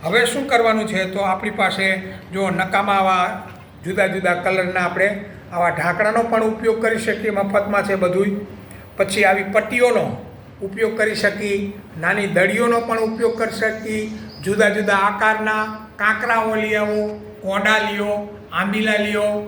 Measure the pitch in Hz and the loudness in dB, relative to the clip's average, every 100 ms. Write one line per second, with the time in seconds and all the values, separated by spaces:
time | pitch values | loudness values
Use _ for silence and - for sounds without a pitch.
0 | 165 226 240 285 - 240 226 220 214 185 | 2 2 2 -2 0 2 4 2 0 -2
1 | 185 196 196 190 214 208 190 190 190 190 | -2 -2 -2 -2 -4 -2 -2 0 0 0
2 | - - - 185 190 170 185 202 202 196 | -4 -12 -8 -2 0 0 0 0 2 2
3 | 190 185 185 196 - - - - 170 190 | 4 2 0 -4 -12 -16 -20 -12 -4 0
4 | 190 190 180 175 190 190 180 185 175 180 | 0 2 0 0 0 0 0 0 -2 2
5 | 196 202 - - - 175 175 160 170 170 | 0 0 -8 -16 -8 0 0 2 -2 2
6 | 214 226 233 226 220 214 226 220 226 220 | 2 2 2 2 2 0 0 2 0 0
7 | 220 202 220 196 196 202 202 202 196 190 | -2 -2 -2 0 2 0 2 0 0 0
8 | 180 185 202 202 - - - - - - | 2 2 0 0 -6 -14 -16 -18 -16 -2
9 | 196 214 196 196 196 214 214 247 247 214 | 0 4 4 4 2 0 0 2 4 4
10 | - - - - - - 196 202 220 226 | 0 -6 -12 -18 -20 -12 -10 -2 -2 2
11 | 214 208 202 202 208 202 202 202 - 160 | 0 2 -2 0 -2 -2 -4 -8 -14 -4
12 | 170 202 196 165 196 208 240 233 226 226 | -2 0 2 2 2 2 2 2 2 0
13 | 220 226 233 226 220 - 220 220 214 214 | 0 0 0 0 -4 -2 -2 -2 -6 -4
14 | 214 - - - 185 208 208 202 202 196 | -4 -8 -14 -8 -2 4 4 4 2 4
15 | 202 202 220 214 214 214 214 214 - - | 2 2 2 2 0 -2 -4 -8 -14 -2
16 | 208 214 233 226 220 220 214 214 208 214 | 0 0 2 2 2 0 0 0 0 0
17 | 214 214 214 208 190 196 214 220 208 208 | -2 -6 -14 -8 -2 0 2 2 2 -2
18 | 208 208 208 - - 165 196 214 220 214 | -2 -2 -6 -14 -8 -2 0 0 2 2
19 | 208 208 208 208 | 0 0 0 -2